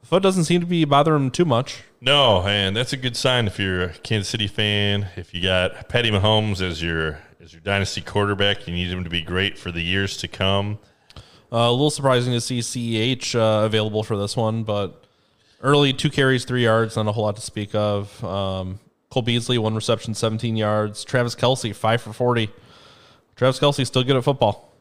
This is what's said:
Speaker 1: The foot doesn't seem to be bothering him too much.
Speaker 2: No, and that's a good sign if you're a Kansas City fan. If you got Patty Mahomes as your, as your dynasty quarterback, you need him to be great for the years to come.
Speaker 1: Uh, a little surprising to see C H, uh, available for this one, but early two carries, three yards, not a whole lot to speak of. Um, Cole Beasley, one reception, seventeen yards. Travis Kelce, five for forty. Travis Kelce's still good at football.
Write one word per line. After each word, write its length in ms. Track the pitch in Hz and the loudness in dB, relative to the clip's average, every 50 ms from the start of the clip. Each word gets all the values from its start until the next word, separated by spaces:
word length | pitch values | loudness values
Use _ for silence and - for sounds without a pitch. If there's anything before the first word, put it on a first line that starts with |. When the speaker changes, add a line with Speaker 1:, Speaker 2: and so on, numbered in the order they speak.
Speaker 1:
The 40 | - | -4
foot 160 | - 156 190 | 0 0 2
doesn't 220 | 190 190 190 185 160 | 2 4 2 2 2
seem 160 | - 175 180 | 2 2 0
to 60 | 170 | 2
be 180 | 175 180 170 156 | 0 2 0 2
bothering 400 | 143 143 139 151 165 156 147 135 | 4 4 4 6 4 4 2 2
him 60 | 131 | 0
too 120 | - - 175 | 0 0 2
much. 380 | 160 120 117 139 - - - - _ _ _ | 2 2 0 0 -4 -10 -16 -18 _ _ _
Speaker 2:
No, 460 | 120 127 143 143 139 120 104 90 87 | 0 2 4 6 6 6 6 4 4
and 300 | 101 101 104 98 95 98 | 2 0 2 0 0 0
that's 160 | 113 127 - | -2 -2 -4
a 40 | - | -4
good 200 | 131 127 127 120 | -4 -4 -4 -4
sign 320 | - - 131 127 123 117 98 | 0 0 2 2 4 2 0
if 100 | - - | 0 -2
you're 240 | 101 95 92 90 | -2 0 0 0
a 60 | 90 87 | -2 -4
Kansas 400 | 82 - - - 113 104 95 - | -6 -12 -4 -2 -2 -2 -2 -2
City 180 | - 113 107 | -4 -4 -4
fan. 640 | 95 - - 107 104 104 104 104 101 101 101 101 92 - | -4 -2 0 0 2 2 2 2 2 0 0 -2 -4 -8
If 180 | 92 85 - - | -14 -14 -10 -6
you 80 | 90 | -2
got 460 | 87 92 92 92 90 92 - - - - | 0 2 2 2 2 0 -2 -8 -12 -2
Patty 240 | - 120 117 113 | 0 0 2 2
Mahomes 480 | 104 95 95 107 110 110 107 107 98 90 | 2 4 4 4 4 4 2 0 -2 -2
as 200 | 95 90 85 78 | -2 -4 -2 -4
your, 380 | 85 85 82 80 80 78 76 78 - - _ _ | -4 -2 -2 0 -2 -2 -4 -8 -16 -20 _ _
as 100 | 85 85 | -20 -20
your 100 | - 82 | -20 -10
dynasty 380 | _ 101 101 98 98 - - - | _ -2 0 0 0 -2 -4 -8
quarterback, 680 | - - - 104 101 101 101 95 101 101 101 - - - | -10 -4 -2 0 0 0 0 0 0 0 0 -2 -6 -6
you 40 | 87 | -6
need 160 | 87 90 87 | -4 -4 -4
him 120 | 90 92 | -4 -6
to 80 | 90 82 | -6 -4
be 120 | 85 85 | -4 -4
great 360 | 82 85 90 92 98 101 - - | -4 -2 -2 -2 -2 -2 -4 -6
for 140 | - 90 | -10 -8
the 80 | 85 85 | -6 -4
years 340 | 82 85 92 98 98 95 - - | -4 -2 0 0 -2 -2 -4 -8
to 100 | - 104 | -10 -12
come. 500 | - - 98 95 98 98 101 104 107 - _ _ _ _ _ _ - - - - - - _ _ | -4 -2 0 0 2 0 -2 -4 -6 -8 _ _ _ _ _ _ -20 -20 -20 -20 -20 -20 _ _
Speaker 1:
Uh, 40 | 120 | -2
a 160 | 117 117 120 | 0 2 2
little 180 | 123 127 147 151 | 2 2 2 0
surprising 420 | - - 139 135 127 123 123 123 | 0 0 2 2 2 2 2 0
to 80 | 123 120 | -2 -2
see 220 | 117 - 127 120 | -2 -2 -4 -4
C 340 | 113 - - 127 117 117 113 | -4 -4 -6 -6 -4 -2 0
H, 380 | 110 110 127 131 127 - - - | 0 0 0 -2 -2 -4 -2 0
uh, 280 | 120 110 110 107 107 107 | 2 2 4 4 2 2
available 400 | 110 107 110 107 110 104 107 104 | 2 2 2 0 0 -2 -4 -2
for 120 | - 113 | -2 -4
this 200 | 101 101 101 - | -4 -4 -4 -2
one, 260 | 131 113 110 110 113 | -2 -2 0 -2 -2
but 420 | 110 107 104 101 101 87 - - _ _ _ _ _ _ _ _ _ _ _ _ | -2 -2 -2 -2 -2 -4 -8 -16 _ _ _ _ _ _ _ _ _ _ _ _
early 300 | - 135 147 143 143 139 | 2 4 4 6 4 4
two 180 | 131 - - 151 | 2 0 -2 -2
carries, 340 | - - 135 131 131 123 - | 2 2 2 4 2 2 0
three 180 | - 123 127 | -2 -2 2
yards, 320 | 120 113 110 113 113 110 - | 4 4 4 4 2 0 -2
not 140 | 117 107 107 | -2 -2 0
a 40 | |
whole 120 | 104 117 107 | 0 0 -2
lot 100 | 104 98 | -2 -4
to 80 | 110 | -6
speak 320 | - - - 110 104 101 - | -10 -10 -8 -8 -8 -4 -2
of. 480 | 107 104 104 104 101 98 98 - - - | 0 0 0 0 -2 -4 -8 -12 -10 -8
Um, 540 | 90 95 98 98 95 95 95 92 92 95 101 _ _ _ _ _ _ | -6 -4 -4 -4 -4 -4 -6 -6 -8 -10 -12 _ _ _ _ _ _
Cole 120 | - 131 | -4 -2
Beasley, 360 | 113 120 117 120 113 - 127 120 | 0 0 -2 -2 -2 0 -2 0
one 160 | 107 110 110 | 0 0 -2
reception, 400 | 110 - - 117 110 - - 107 | -2 0 0 -2 -2 -2 -8 -6
seventeen 400 | - - 113 110 110 - 117 113 | -2 -2 -2 -2 -2 -4 -2 -2
yards. 460 | 110 107 104 107 107 107 104 104 - | 0 0 0 0 0 -2 -2 -6 -12
Travis 320 | - - - 127 120 120 - | -8 -2 0 0 0 0 -2
Kelce, 400 | - - 123 131 123 - 113 101 | 0 2 2 2 0 -2 -8 -6
five 260 | - - 110 113 117 | -2 0 0 0 0
for 120 | - 107 | -2 -8
forty. 380 | 107 - 123 123 120 117 110 104 - - - - - - - - - - - - _ _ _ _ _ | -6 0 0 2 2 2 0 -2 -6 -16 -20 -20 -20 -20 -20 -20 -20 -20 -20 -20 _ _ _ _ _
Travis 220 | - 127 135 131 - | 0 2 2 2 4
Kelce's 300 | 151 143 139 - 131 - | 2 2 2 2 -2 0
still 160 | - 127 127 | 0 0 2
good 100 | 127 139 | 2 2
at 60 | 127 | 2
football. 480 | 117 147 139 - 120 107 98 - - - _ _ | 2 0 2 2 2 0 0 -2 -10 -20 _ _